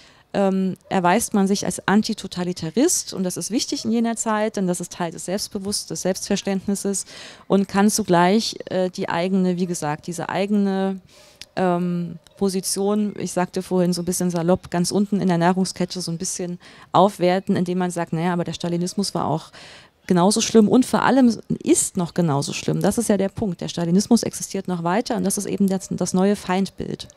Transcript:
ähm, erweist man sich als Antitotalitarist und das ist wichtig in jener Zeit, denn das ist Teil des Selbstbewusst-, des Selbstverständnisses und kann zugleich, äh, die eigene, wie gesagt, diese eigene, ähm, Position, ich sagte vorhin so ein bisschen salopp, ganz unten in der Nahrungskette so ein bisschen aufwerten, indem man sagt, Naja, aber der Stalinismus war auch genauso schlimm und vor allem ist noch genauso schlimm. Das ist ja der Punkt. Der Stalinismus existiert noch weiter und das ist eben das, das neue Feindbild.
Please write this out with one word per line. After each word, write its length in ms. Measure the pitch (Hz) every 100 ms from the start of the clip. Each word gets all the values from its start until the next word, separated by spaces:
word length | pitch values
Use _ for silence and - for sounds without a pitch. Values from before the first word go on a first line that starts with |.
| - _ _
ähm, 440 | - 196 190 190 - -
erweist 460 | 196 175 202 -
man 120 | 208 190
sich 200 | 202 -
als 200 | - -
Antitotalitarist 1300 | 202 208 214 - - 180 180 160 226 330 - -
und 120 | 185
das 120 | 185 -
ist 140 | 170
wichtig 340 | 233 - 285
in 80 | 220
jener 240 | 233 226 226
Zeit, 400 | 226 214 220 214
denn 100 | 185
das 140 | 180
ist 120 | 180
Teil 180 | - 170
des 160 | 165 -
Selbstbewusst-, 640 | 202 - 208 190 202 -
des 100 | 165
Selbstverständnisses 1040 | 180 185 - 196 - 196 - 196 202 196 - - - - -
und 200 | 196 196
kann 220 | 202 208
zugleich, 640 | - 202 170 175 214 - - -
äh, 180 | 185 185
die 220 | 190 -
eigene, 480 | 165 185 190 185 175
wie 80 | 185
gesagt, 400 | 175 147 151 -
diese 240 | 170 -
eigene, 720 | 170 196 208 196 190 190 190 _ - - - -
ähm, 640 | - 185 175 180 175 170 170 _ -
Position, 760 | 196 185 185 190 196 214 208 -
ich 140 | 180
sagte 300 | - 180 190
vorhin 300 | - 185 180
so 80 | 170
ein 60 | 175
bisschen 240 | 180 180
salopp, 400 | 170 165 185 -
ganz 200 | 175 180
unten 300 | 196 202 202
in 80 | 185
der 80 | 170
Nahrungskette 640 | 170 185 185 - 180 185
so 100 | 170
ein 60 | 165
bisschen 420 | 185 - 180 175 - - -
aufwerten, 640 | 156 196 196 175 190 - 196
indem 200 | 180 180
man 140 | 180
sagt, 240 | 170 170
Naja, 180 | 160 175
aber 120 | 175
der 100 | 165
Stalinismus 600 | 165 175 170 180 - 196
war 120 | 170 -
auch 260 | 151 - - - - - _ -
genauso 300 | 180 185 220
schlimm 280 | 220 226 208
und 160 | 254
vor 180 | 247 208
allem 240 | - 254 247 214 - -
ist 340 | - 339 - -
noch 180 | 165
genauso 380 | - 170 139 165
schlimm. 280 | - - 160
Das 180 | 175 220
ist 100 | 220
ja 80 | 196
der 120 | 196
Punkt. 320 | - 214 175
Der 80 | 160
Stalinismus 560 | - 170 185 - 226
existiert 420 | - - - 196 190
noch 160 | 180
weiter 340 | 170 185 - 220
und 60 |
das 160 | 185 196
ist 80 | 196
eben 220 | 190 196
das, 200 | 190 -
das 220 | 175 180
neue 200 | 185 196
Feindbild. 720 | 202 - 185 196 - - - -